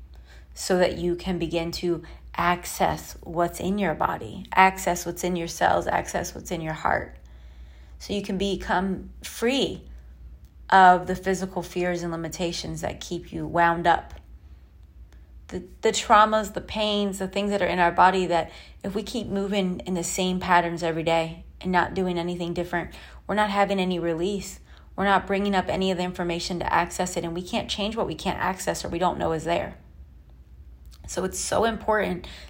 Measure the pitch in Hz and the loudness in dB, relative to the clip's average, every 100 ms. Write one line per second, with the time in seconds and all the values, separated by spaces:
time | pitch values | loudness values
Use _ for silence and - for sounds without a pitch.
0 | - - - - - - - 180 180 170 | -20 -20 -20 -20 -18 -8 0 4 4 2
1 | 175 175 190 175 160 170 170 170 175 165 | -2 -2 -2 -2 -2 -2 -4 -4 -2 -2
2 | - - - - 175 175 - - 175 160 | -6 -18 -8 -2 0 0 -4 -2 0 0
3 | - - - 170 175 175 180 202 196 180 | -8 -14 -6 0 0 -2 -2 0 -2 0
4 | - - - 190 185 190 190 185 - 180 | -2 -2 -8 -12 0 6 6 4 -2 -2
5 | 170 170 180 180 165 - 170 175 170 175 | -4 -4 -2 -2 -4 0 2 2 2 -2
6 | 165 175 180 - - 170 160 156 - - | -2 -4 -6 -10 -8 -6 -6 -2 0 0
7 | - - - - - - - - - - | -2 -12 -20 -20 -20 -20 -20 -20 -20 -16
8 | - 202 202 190 202 185 - 185 190 180 | -6 -4 -4 -2 -2 -2 0 0 0 -4
9 | - - - - 226 269 202 - - - | -8 -14 -14 -2 0 0 0 -4 -14 -18
10 | - - - - - - - 190 185 180 | -20 -20 -20 -20 -20 -20 6 10 10 10
11 | 180 185 190 180 185 185 165 180 175 175 | 4 -2 0 0 -2 -6 -6 -2 -2 -2
12 | 170 165 165 160 175 175 - 160 160 147 | -4 -4 -6 -4 -4 -4 -6 -6 -6 -6
13 | - 170 - 165 156 165 170 170 170 165 | -8 -8 -6 -6 -2 2 4 4 2 2
14 | - - - - - - - - - - | 0 -16 -18 -20 -20 -20 -20 -20 -20 -20
15 | - - - - - 185 - - 220 214 | -20 -20 -20 -20 -12 -12 -12 -2 0 2
16 | - 214 220 220 202 185 - 214 214 208 | 6 8 8 4 0 -6 -6 -2 0 0
17 | 202 190 190 196 202 202 180 180 175 170 | 0 -2 -4 -2 0 0 0 4 4 6
18 | 185 190 175 170 165 - - - 196 190 | 6 6 2 2 0 -8 -20 -10 -6 -6
19 | 233 240 202 196 196 202 185 185 - 180 | -4 -6 -4 -2 0 0 0 -2 -4 -4
20 | 165 - 185 185 180 175 170 170 170 160 | -2 -2 0 0 4 4 4 0 -2 0
21 | 165 165 165 170 - - 185 180 - 180 | 2 2 0 -6 -16 -8 0 2 2 0
22 | 185 170 175 175 175 175 175 175 151 - | -2 0 -2 -4 -4 -4 -2 -4 -6 -12
23 | - - - 196 208 202 196 196 185 175 | -18 -14 -2 0 2 2 2 2 0 0
24 | 170 165 185 202 - - - - - - | 0 0 0 -2 -6 -14 -20 -20 -12 -2
25 | 196 190 190 196 202 190 185 190 190 175 | 4 4 4 0 2 2 0 0 0 0
26 | 180 185 175 170 - 175 - 170 175 - | -2 -2 -2 -2 -4 -4 0 0 0 -2
27 | 185 180 165 175 180 226 - - 202 220 | -4 -2 -4 -6 -4 -4 -4 -4 -4 -2
28 | 190 160 196 - 180 185 - 180 - 170 | -4 -4 -4 -2 -2 -2 -4 -4 -4 0
29 | 175 147 170 160 156 170 - - - - | 0 0 -2 -2 -2 -2 -2 -10 -20 -20
30 | - - - - - - - - - - | -20 -20 -20 -20 -20 -20 -20 -20 -20 -18
31 | - - 185 185 - 185 226 220 - 214 | -8 -4 -4 -4 -2 2 2 0 0 0
32 | 185 175 - - | 0 -4 -8 -16